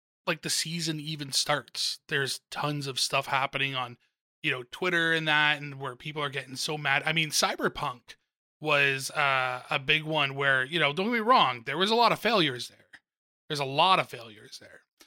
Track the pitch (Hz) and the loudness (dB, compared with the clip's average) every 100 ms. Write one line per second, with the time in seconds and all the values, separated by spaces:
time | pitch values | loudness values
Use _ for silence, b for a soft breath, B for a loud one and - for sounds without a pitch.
0 | _ _ 180 160 156 - 160 170 160 156 | _ _ -6 -4 -2 -2 -2 -4 -4 -4
1 | 147 151 139 - - 143 - - - - | -6 -8 -4 -2 0 0 -2 -4 -4 -4
2 | - 147 131 - - - 147 147 139 123 | -4 -2 -2 -4 -10 -6 -4 -4 -4 -4
3 | - 139 - 139 139 139 135 131 123 120 | 0 -2 0 0 0 -2 -4 -4 -8 -12
4 | _ _ _ _ 151 127 120 - 180 170 | _ _ _ _ -4 -4 -6 -4 0 2
5 | 165 165 156 151 151 147 147 135 135 123 | 2 2 2 4 4 2 -4 -8 -10 -10
6 | 156 151 143 135 131 127 - 151 147 143 | -10 -6 -4 -6 -8 -6 -6 -2 0 0
7 | 156 160 151 - 196 339 233 - 143 123 | 2 0 0 2 0 0 -2 -2 -6 -8
8 | - - _ _ _ - 151 143 139 135 | -16 -20 _ _ _ -6 2 4 4 2
9 | 131 156 143 131 127 127 - 147 135 156 | -4 0 2 2 0 -4 -4 -2 0 0
10 | 156 156 139 135 139 131 127 170 143 151 | 0 0 0 0 2 2 2 0 0 0
11 | 208 233 220 254 139 120 123 151 202 233 | -2 0 4 6 6 2 -4 0 2 4
12 | 220 160 214 214 151 123 - - _ - | 4 4 2 2 2 -2 -10 -16 _ -20
13 | _ _ _ _ - 147 135 143 180 180 | _ _ _ _ -10 -6 -2 2 4 4
14 | 127 123 113 104 104 - - - _ _ | 2 -6 -16 -20 -20 -20 -20 -20 _ _